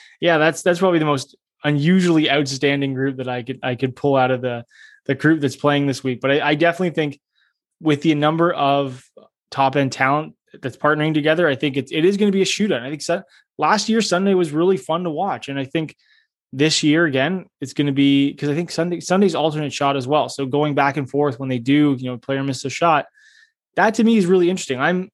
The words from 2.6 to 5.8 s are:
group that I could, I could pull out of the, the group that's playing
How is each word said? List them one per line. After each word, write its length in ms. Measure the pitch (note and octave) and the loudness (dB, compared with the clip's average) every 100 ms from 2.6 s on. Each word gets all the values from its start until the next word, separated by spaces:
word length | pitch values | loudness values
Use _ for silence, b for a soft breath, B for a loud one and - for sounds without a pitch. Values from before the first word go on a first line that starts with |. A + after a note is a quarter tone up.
| C#3+ C#3+ C#3 | 0 0 -2
group 240 | C3 C3+ B2+ | -2 -4 -4
that 100 | B2+ | -6
I 140 | B2 | -8
could, 180 | A#2+ B2+ | -8 -8
I 120 | C3 | -6
could 200 | B2 C3 | -2 -4
pull 220 | B2 C#3+ C3+ | -2 0 2
out 140 | B2+ | 2
of 100 | B2+ | 0
the, 240 | B2 A#2+ A#2+ B B B | -4 -8 -12 B B B
the 100 | - | -6
group 260 | C3 D3+ D#3+ | 0 2 2
that's 140 | C#3 | 0
playing 320 | - D3 C#3+ | 0 0 2